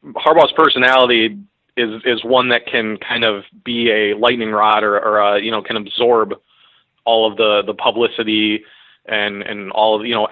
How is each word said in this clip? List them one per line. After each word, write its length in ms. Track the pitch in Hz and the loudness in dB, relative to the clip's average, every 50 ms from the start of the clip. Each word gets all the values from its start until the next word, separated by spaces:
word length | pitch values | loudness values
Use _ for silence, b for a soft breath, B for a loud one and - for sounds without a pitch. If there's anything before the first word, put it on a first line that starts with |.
| - 143 117 | -20 -14 -10
Harbaugh's 380 | - - 151 160 165 156 135 - | -2 0 2 4 6 4 4 4
personality 800 | - 160 151 - 131 127 127 131 131 127 123 120 117 110 113 104 101 101 _ _ _ _ _ _ | 2 2 2 2 2 2 4 4 4 4 4 2 2 0 0 -4 -8 -18 _ _ _ _ _ _
is, 240 | - 120 113 107 113 - | -4 -4 -4 -6 -6 -4
is 180 | 127 120 110 - | -4 -4 -2 -2
one 240 | 117 131 127 123 127 | 0 2 2 2 2
that 180 | 120 117 - | 0 -2 -2
can 300 | - - 123 113 110 107 101 - | -2 -4 -4 -2 -4 -6 -8 -8
kind 160 | - 117 117 117 | -6 -4 -2 0
of 200 | 110 107 101 98 - _ _ - | -2 -2 -2 -6 -14 _ _ -10
be 240 | 123 120 117 117 117 | -8 -4 -2 0 0
a 260 | 107 107 107 101 104 | 2 2 0 0 0
lightning 340 | 104 113 120 127 120 113 110 | 0 0 0 0 0 -2 -2
rod 320 | 107 104 107 107 107 107 107 | 0 2 2 2 2 2 2
or, 140 | 107 101 101 | 2 0 0
or, 220 | - 110 107 104 | 0 0 2 2
uh, 160 | 104 101 101 | 2 2 2
you 140 | 101 101 110 | 0 -2 -2
know, 100 | 113 107 | -4 -6
can 160 | 98 - 117 | -6 -6 -8
absorb 560 | 113 104 98 - - 120 117 120 113 107 101 - - b b b b b b b b b b b _ - | -8 -8 -8 -4 0 2 2 4 2 2 0 -4 -10 b b b b b b b b b b b _ -2
all 260 | 117 113 113 113 110 | 0 2 2 2 2
of 60 | 104 | 0
the, 280 | 107 113 107 104 104 98 | 2 2 2 2 2 0
the 80 | 98 104 | -2 -4
publicity 880 | - - 120 113 117 117 113 - - 113 107 107 107 107 107 104 104 - b b b b b b b b | -4 -2 -2 0 0 -2 -2 -2 -4 -4 -2 0 0 0 0 -2 -4 -6 b b b b b b b b
and, 380 | - 110 107 104 104 101 101 101 | -6 -4 -4 -4 -4 -6 -8 -10
and 280 | 90 107 104 101 95 - | -10 -10 -10 -10 -6 -2
all 280 | - 107 110 110 107 | 0 2 2 2 0
of, 60 | 107 | -2
you 80 | 120 117 | -2 -2
know, 120 | 113 107 - | -2 -2 0